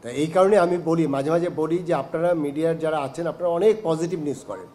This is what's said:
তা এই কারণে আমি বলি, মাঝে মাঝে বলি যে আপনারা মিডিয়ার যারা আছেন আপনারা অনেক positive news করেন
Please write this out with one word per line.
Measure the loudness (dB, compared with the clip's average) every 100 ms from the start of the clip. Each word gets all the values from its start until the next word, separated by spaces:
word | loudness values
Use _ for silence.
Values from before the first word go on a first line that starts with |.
তা | -10
এই | -4 0
কারণে | 4 6 6
আমি | 4 0
বলি, | 0 0 2
মাঝে | 0 0
মাঝে | 0 0
বলি | -2 -2 -2
যে | -2
আপনারা | -2 -2 -2 0
মিডিয়ার | 0 -2 -2 -2 0
যারা | -2 -2
আছেন | -4 -6 -6
আপনারা | -4 -2
অনেক | 2 4 2
positive | 0 -2 -2 -4
news | -6 -6 -10
করেন | -14 -14